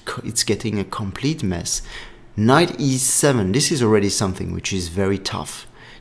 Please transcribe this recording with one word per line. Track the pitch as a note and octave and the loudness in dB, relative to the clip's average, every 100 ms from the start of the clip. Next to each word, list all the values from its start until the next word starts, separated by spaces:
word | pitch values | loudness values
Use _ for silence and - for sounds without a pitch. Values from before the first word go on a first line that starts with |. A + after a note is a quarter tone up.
| - | -12
c-, | - | -10
it's | - A2+ | -6 -2
getting | - G2+ A2+ G#2 | 0 0 -2 -4
a | |
complete | F#2+ - G2+ - C3+ D#3+ | -4 -6 -6 -4 -4 -2
mess. | G2 F2 - - - - - - - - | -2 -2 -4 -6 -6 -14 -16 -20 -10 0
Knight | A2 C#3 E3+ - | 4 6 4 0
e | C#3 C3 | 0 2
seven, | C3 - D3+ B2+ F#2 | 2 4 4 4 2
this | A2 - | 2 2
is | D#3 | 2
already | A#2 G#2+ G2+ | 4 4 4
something | - G2 F#2 F#2 | 0 -2 -2 -6
which | F2 - | -6 -4
is | G2 E2+ | -4 -4
very | E2+ G2 G2 | -2 0 0
tough | F#2+ G#2 - - - - - - | -2 -6 -8 -12 -16 -20 -20 -18